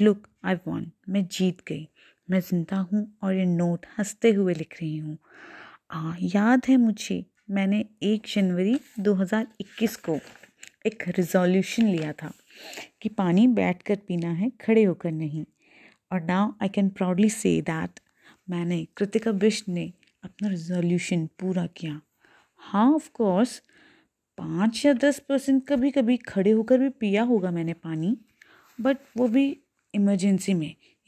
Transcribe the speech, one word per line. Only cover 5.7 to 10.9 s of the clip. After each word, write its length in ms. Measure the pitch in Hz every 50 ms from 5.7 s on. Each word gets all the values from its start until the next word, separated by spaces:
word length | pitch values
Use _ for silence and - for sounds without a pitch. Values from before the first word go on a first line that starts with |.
| - _ _ _
आ, 220 | - 160 160 160 170 175
याद 420 | 185 180 180 202 208 226 254 254 - -
है 80 | 262 254
मुझे, 480 | 240 226 202 202 - - 190 175 185 - _ _ _ -
मैंने 360 | 196 196 196 196 202 214 214 - _ _ -
एक 200 | 202 214 214 - - -
जनवरी 440 | 208 196 185 180 175 185 202 247 294 - - _ 226
दो 140 | 190 208 202
हज़ार 340 | 185 190 180 214 214 220 226 _ _
इक्कीस 340 | 196 - - - 220 226 233
को 240 | - - - 160 139 - - - - - _ _ _ - - _ _ _
एक 180 | 220